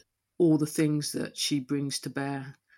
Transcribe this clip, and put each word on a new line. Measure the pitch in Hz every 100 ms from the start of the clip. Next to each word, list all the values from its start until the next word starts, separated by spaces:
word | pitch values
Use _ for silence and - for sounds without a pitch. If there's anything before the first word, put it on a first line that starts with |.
| _ _ _ -
all | 175 156
the | 151
things | - 151 151 147
that | - 107 -
she | - 147
brings | 127 143 139 -
to | 135
bear | 139 139 139 135 - _